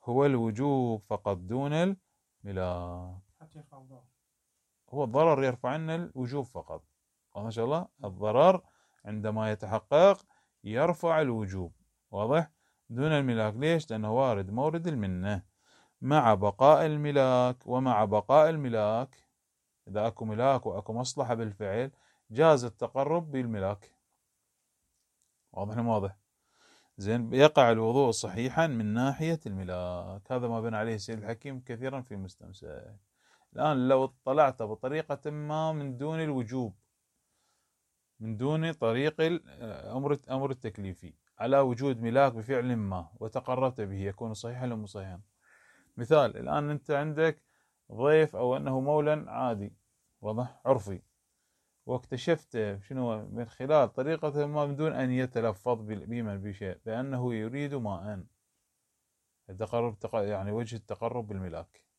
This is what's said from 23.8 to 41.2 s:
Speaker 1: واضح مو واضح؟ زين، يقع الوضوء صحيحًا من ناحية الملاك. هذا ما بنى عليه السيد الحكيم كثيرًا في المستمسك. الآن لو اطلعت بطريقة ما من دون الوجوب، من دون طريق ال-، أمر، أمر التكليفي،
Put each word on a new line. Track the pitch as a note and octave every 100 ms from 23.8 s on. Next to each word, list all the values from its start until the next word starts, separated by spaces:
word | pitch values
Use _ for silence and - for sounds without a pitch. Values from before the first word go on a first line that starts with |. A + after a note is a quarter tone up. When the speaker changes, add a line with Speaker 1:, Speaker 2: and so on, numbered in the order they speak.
| - _ _ _ _ _ _ _ _ _ _ _ _ _ _ _ _
Speaker 1:
واضح | - G2+ A2+
مو | A#2
واضح؟ | A2 G2 G2 _ _ _ _ _ _ _ -
زين، | G2 A#2 A2+
يقع | B2 D3 D3+ B2
الوضوء | A2+ A2+ B2 C3+
صحيحًا | A2 G#2+ F#2 B2 C#3 E3
من | A#2+ G#2+
ناحية | A2 C3+ C#3+ D#3+ E3 -
الملاك. | F#2+ F2+ F2+ F2+ F2+ F#2 F#2+ -
هذا | B2+ A#2+
ما | A2+
بنى | A2+ A2
عليه | A2+
السيد | A2 G2+ A2+
الحكيم | G#2 A2+ C#3+ C3
كثيرًا | B2+ A#2 C3 C3
في | B2+
المستمسك. | G#2 F#2+ - E2+ F#2+ - C#2 - G#2 _ _ _ _ _
الآن | - D3 C#3 B2+
لو | C3
اطلعت | C3 _ - C#3 C#3+ B2
بطريقة | A2 A2 B2+ D3+ D#3+ C#3+ D3+
ما | D3+ D3 D#3 D#3+
من | D#3 C#3+ B2
دون | C#3+ D#3+
الوجوب، | D#3 C3+ A2+ C3 A#2 - _ _ _ _ _ _ _ _ _ _ _ _ _ _
من | A2 G#2+
دون | C3 D#3 D#3+
طريق | D#3+ A#2 A2+ D3 D3+
ال-، | D#3+ E3+ - - A#2 G2+ F#2+
أمر، | A#2+ C#3+ C#3+ -
أمر | C3 C#3
التكليفي، | B2+ A2+ G2+ G2 F2+ E2+ -